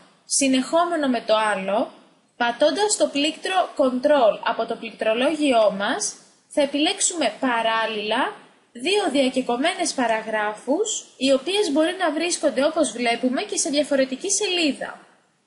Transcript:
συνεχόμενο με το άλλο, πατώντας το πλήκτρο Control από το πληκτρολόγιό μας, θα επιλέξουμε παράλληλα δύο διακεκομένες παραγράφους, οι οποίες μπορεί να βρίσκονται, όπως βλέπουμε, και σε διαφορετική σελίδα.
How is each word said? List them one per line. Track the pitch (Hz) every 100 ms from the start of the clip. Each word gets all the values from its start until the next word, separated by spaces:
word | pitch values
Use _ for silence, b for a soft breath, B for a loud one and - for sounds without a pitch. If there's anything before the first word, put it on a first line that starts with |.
| - _
συνεχόμενο | - - 269 262 262 330 349 330 277
με | 233 220
το | 220
άλλο, | 220 196 190 208 311 - _ _ _ _
πατώντας | 240 233 302 302 415 -
το | 285
πλήκτρο | 277 302 311 381 381 - -
Control | 262 254 294 294 220 -
από | 233 226 226
το | 226
πληκτρολόγιό | 226 - 220 226 277 302 294 233 208
μας, | 196 208 359 - - - _ _
θα | 311
επιλέξουμε | 277 285 320 415 - 359 240 -
παράλληλα | 262 233 226 226 220 220 208 226 370 415 - _ _
δύο | 240 277 415 370
διακεκομένες | 269 262 262 254 240 320 370 320
παραγράφους, | - 233 220 214 214 208 214 - 311 453 - - -
οι | 262
οποίες | 262 320 403 415
μπορεί | 277 330 370
να | 349
βρίσκονται, | 302 339 339 302 233
όπως | 294 330 285
βλέπουμε, | 240 240 233 254 277
και | 415 370
σε | 339
διαφορετική | 277 285 277 262 262 381
σελίδα. | 392 403 359 311 - - - - _ _ _